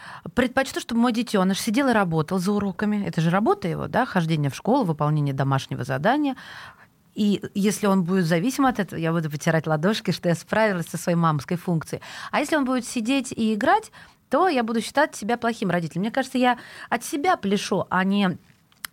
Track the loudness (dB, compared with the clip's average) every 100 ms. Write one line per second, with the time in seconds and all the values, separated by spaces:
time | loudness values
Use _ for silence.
0 | -18 -16 -6 0 0 0 -2 -4 -2 2
1 | 2 2 0 2 2 0 0 2 4 2
2 | 2 0 0 -2 0 0 -2 -2 -2 0
3 | -2 0 2 2 2 0 -2 -4 -2 0
4 | 0 0 0 0 0 -2 0 2 2 0
5 | 0 2 0 0 2 0 -2 -6 -4 0
6 | 2 2 0 -4 -12 -18 -18 -20 -20 _
7 | _ 0 2 2 -2 0 0 2 2 2
8 | 2 2 2 2 0 2 2 2 -4 -2
9 | -2 0 -2 -2 0 0 2 2 2 0
10 | -2 -2 0 0 0 2 2 0 -4 -6
11 | 0 2 2 2 -2 -4 -2 -2 -2 -10
12 | -12 -14 -4 -2 0 0 0 -2 -2 -4
13 | 0 0 -2 -2 -2 0 2 2 0 -20
14 | -20 _ -2 2 4 2 0 -2 -2 0
15 | 0 0 -4 -2 -2 -2 0 0 -2 -4
16 | -2 -2 -2 2 2 0 -4 -14 -6 -6
17 | -4 -2 0 0 0 0 0 -2 0 0
18 | 2 2 0 -2 _ _ _ _ -4